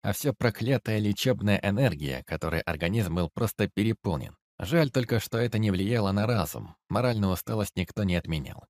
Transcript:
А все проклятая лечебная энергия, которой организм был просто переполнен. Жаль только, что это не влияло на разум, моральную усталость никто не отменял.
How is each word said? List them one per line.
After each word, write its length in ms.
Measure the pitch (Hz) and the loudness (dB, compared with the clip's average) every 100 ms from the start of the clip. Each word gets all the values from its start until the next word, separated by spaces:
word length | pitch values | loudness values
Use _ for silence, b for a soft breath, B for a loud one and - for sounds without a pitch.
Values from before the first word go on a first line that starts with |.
А 100 | 104 | -4
все 220 | 101 147 | -2 -2
проклятая 640 | 110 120 - 117 127 - 107 | 0 0 0 0 0 0 0
лечебная 600 | 104 101 127 107 104 98 | 2 2 0 2 2 2
энергия, 600 | 101 101 135 78 73 64 - | 2 2 2 2 -4 -6 -6
которой 340 | 78 80 80 | -4 -2 -2
организм 540 | 85 80 85 110 98 | -2 -2 0 0 0
был 160 | 87 85 | 0 -2
просто 360 | - 113 - 101 | -2 -4 0 -2
переполнен. 680 | - 110 113 101 78 - - _ _ | 0 0 0 -2 -4 -6 -14 _ _
Жаль 320 | 95 165 147 | 0 2 2
только, 300 | 131 120 117 | 0 0 -2
что 180 | - 117 | 0 -2
это 200 | 120 110 | 0 2
не 120 | 107 | 2
влияло 420 | 92 98 120 101 | 2 2 2 2
на 140 | 98 110 | 2 2
разум, 500 | 117 78 60 69 - _ | 0 -2 -6 -12 -18 _
моральную 420 | 101 123 113 98 | 0 0 2 0
усталость 440 | 90 - 110 98 - | 0 -2 -2 -2 -2
никто 280 | 90 - | -4 -2
не 100 | 101 | 0
отменял. 520 | 87 - 78 69 - | 0 0 -4 -6 -12